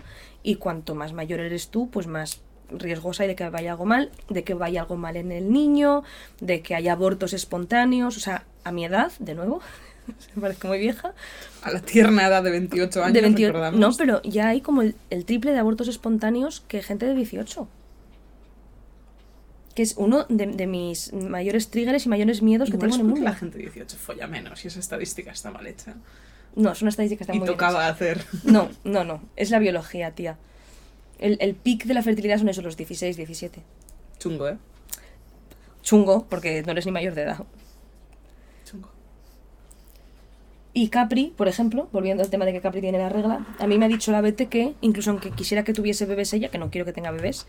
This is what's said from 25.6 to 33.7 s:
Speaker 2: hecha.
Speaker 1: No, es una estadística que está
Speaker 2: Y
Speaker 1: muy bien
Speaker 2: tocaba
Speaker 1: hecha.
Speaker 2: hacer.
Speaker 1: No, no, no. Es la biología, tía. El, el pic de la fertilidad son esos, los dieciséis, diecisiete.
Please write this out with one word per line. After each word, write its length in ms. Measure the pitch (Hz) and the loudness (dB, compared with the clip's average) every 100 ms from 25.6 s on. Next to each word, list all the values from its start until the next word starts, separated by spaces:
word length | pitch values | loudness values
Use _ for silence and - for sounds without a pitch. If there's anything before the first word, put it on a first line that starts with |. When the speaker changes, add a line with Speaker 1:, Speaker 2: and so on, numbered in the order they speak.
| - | -16
Speaker 2:
hecha. 280 | - 226 226 - - - - - 214 | -16 -18 -18 -20 -20 -20 -20 -12 2
Speaker 1:
No, 160 | 208 | 2
es 100 | 165 | 2
una 80 | 214 | -2
estadística 300 | 214 208 208 | 0 -2 -2
que 40 | 190 | -4
está 100 | 196 | -2
Speaker 2:
Y 40 | |
Speaker 1:
muy 80 | 185 | 0
bien 100 | 175 | 2
Speaker 2:
tocaba 260 | 180 175 | 2 2
Speaker 1:
hecha. 60 | 160 | 0
Speaker 2:
hacer. 320 | 160 175 170 - 170 - | 0 -2 -2 -6 -4 6
Speaker 1:
No, 240 | 214 180 - 202 | 8 6 -4 -2
no, 180 | 202 | -2
no. 180 | 165 156 - - | -2 -6 -12 -6
Es 140 | 208 | 2
la 100 | 226 | 4
biología, 520 | 208 170 156 180 165 | 4 0 -6 -10 -10
tía. 260 | 160 165 156 - - - - - - - - | -8 -10 -10 -18 -20 -20 -20 -20 -20 -20 -4
El, 180 | 208 208 | 0 2
el 140 | 196 196 | 0 0
pic 280 | 247 226 226 | 0 0 2
de 80 | |
la 80 | 247 | 0
fertilidad 340 | 226 214 202 208 | 2 2 2 2
son 100 | 214 | 2
esos, 160 | 185 | 0
los 140 | 170 160 | -6 -10
dieciséis, 400 | 160 175 180 170 | -10 -6 -6 -6
diecisiete. 460 | 160 165 175 - - | -10 -12 -12 -14 -20